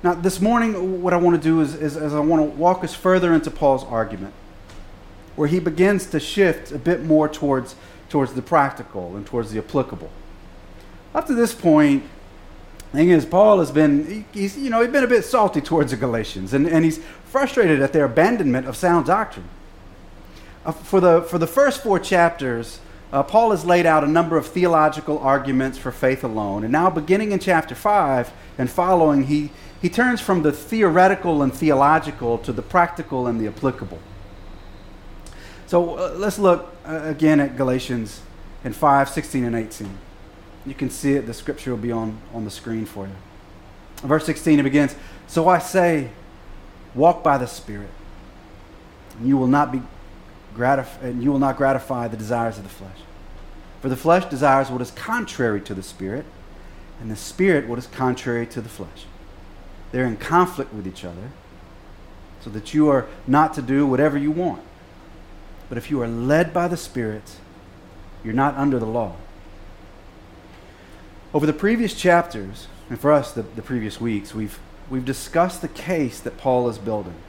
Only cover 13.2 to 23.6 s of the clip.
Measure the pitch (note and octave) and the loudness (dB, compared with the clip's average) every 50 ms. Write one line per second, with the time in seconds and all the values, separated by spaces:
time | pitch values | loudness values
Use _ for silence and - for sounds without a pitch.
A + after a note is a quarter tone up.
13.2 | B2+ - - F3+ G#3 G#3+ G#3 F#3+ E3+ C#3 C3 D3+ D#3 D3 C#3+ C#3+ D#3 D#3+ G3 A3 | 4 2 4 6 6 8 6 6 4 2 4 4 4 6 4 2 0 -2 -8 -10
14.2 | G#3 - - G#3 G3 G3+ - D4 C#4 C4 A3+ A3+ A#3 A#3+ C4+ C#4+ C4 A#3+ B3 A3 | -10 -12 -6 -4 -4 -4 -4 -4 -4 -2 2 2 2 4 4 2 2 4 4 2
15.2 | - - - C4 G#3+ G3 - D#3 C#3 - E3 E3 D3 B2 B2+ A2+ B2 B2 A#2 A2+ | 2 2 2 2 2 4 2 -2 -2 0 2 2 2 2 0 -4 -2 -2 -2 -2
16.2 | G#2+ - - G2 F#2+ F#2+ A#2 C#3 - E4+ E4 D#4+ E3 - - - - - - - | -4 -4 -8 -8 -6 -2 0 2 2 4 4 4 4 4 2 0 -10 -16 -20 -20
17.2 | - - - C4+ C#4 B3 - C4 A3 E3+ D#3 C3+ C#3 C3+ - D#3+ C#3+ C3 A#2 D#3 | -20 -4 0 0 0 0 2 2 4 4 4 4 2 2 4 2 2 4 4 4
18.2 | E3 G#3+ B3 A3+ F3+ C#3 B2 C3 B2+ C3 A#2+ - - F3+ F3 E3+ C#3 B2+ F3 G#3 | 4 4 4 2 0 0 0 0 -2 -6 -8 -2 0 2 2 2 2 2 0 0
19.2 | A3 - - - F2 F2 - - - - - - - - - - - - - - | 0 -4 -8 -16 -16 -16 -18 -20 -20 -20 -20 -20 -20 -20 -20 -20 -20 -20 -20 -20
20.2 | - - - - - - - - - E3 D#3+ - - - - F#3+ F3+ F3+ E3 E3+ | -20 -20 -20 -20 -20 -20 -20 -12 -10 -10 -10 -10 -8 2 2 4 6 8 6 6
21.2 | F3 - - F3 E3 D#3+ - - C#4+ C#4+ - - - A3+ G3 F3 - - F#3+ F3+ | 4 2 -2 -2 -2 0 2 2 2 4 2 -2 0 0 0 0 0 0 2 4
22.2 | E3+ E3+ E3+ - C#3 C3 A#2+ A#2 A#2 - - - - - - - - - - C#3 | 4 4 2 -2 -4 -4 -4 -4 -6 -10 -12 -18 -20 -20 -20 -20 -16 -4 -2 -2
23.2 | C#3 - - A3 A#3 A3+ G#3 E3+ | -2 2 4 4 4 4 2 0